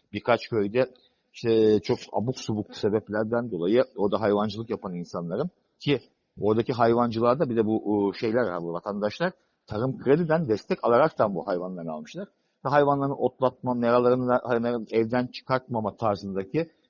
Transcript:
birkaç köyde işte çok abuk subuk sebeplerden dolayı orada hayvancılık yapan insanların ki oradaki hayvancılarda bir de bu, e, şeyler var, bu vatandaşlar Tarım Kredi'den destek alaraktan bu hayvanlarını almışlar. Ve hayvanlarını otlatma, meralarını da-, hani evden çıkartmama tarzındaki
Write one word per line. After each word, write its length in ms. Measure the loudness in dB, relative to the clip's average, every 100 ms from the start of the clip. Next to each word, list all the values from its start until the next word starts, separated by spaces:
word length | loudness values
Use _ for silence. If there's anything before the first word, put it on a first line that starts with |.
| _
birkaç 360 | -6 0 0 0
köyde 420 | -2 0 0 -2 -4 _ _ _
işte 480 | -6 2 4 6 4
çok 180 | 2 -4 -4
abuk 260 | -6 -4 -6
subuk 380 | -4 -6 -6 -4
sebeplerden 760 | 0 0 -2 -4 -2 -2 -4
dolayı 340 | -2 2 2 2 0
orada 240 | 0 2
hayvancılık 500 | 2 2 0 -4 -8
yapan 240 | -8 -8
insanların 560 | -8 -8 -8 -6 -4 -6 _ _ _
ki 200 | -2 -2 -4 _ _ -4
oradaki 320 | 0 0 0
hayvancılarda 800 | 2 2 4 2 0 0 2 0
bir 60 | 0
de 100 | 0
bu, 460 | 0 0 0 0
e, 40 | -2
şeyler 240 | -2 0
var, 200 | -2 -4
bu 100 | -6
vatandaşlar 600 | -8 -6 -4 -4 -2 -6 -6 _ _ -10
Tarım 320 | -4 -4 -2
Kredi'den 500 | 2 2 4 0 0
destek 360 | -2 -2 -2
alaraktan 500 | 2 4 4 2 -2
bu 120 | -2 -4
hayvanlarını 460 | -4 -4 -8 -8
almışlar. 360 | -10 -12 -14 -16 _ _ _
Ve 40 | 0
hayvanlarını 480 | 2 4 2 0 0
otlatma, 580 | -2 0 -2 -2 -4
meralarını 540 | 0 4 4 4 2 2
da-, 120 | 0
hani 420 | 0 -2 0 -4 -2
evden 360 | 0 0 0 -2
çıkartmama 720 | -6 -2 -2 -2 -4 -4 -2
tarzındaki 720 | -2 -2 -4 -8 -4 -4 -4 _ _